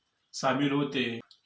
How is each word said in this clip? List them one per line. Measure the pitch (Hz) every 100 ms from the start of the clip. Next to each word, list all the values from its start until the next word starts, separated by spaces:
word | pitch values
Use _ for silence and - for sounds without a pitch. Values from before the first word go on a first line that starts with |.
| _ _ _
सामील | - 135 131 143
होते. | 143 143 135 120 117 - -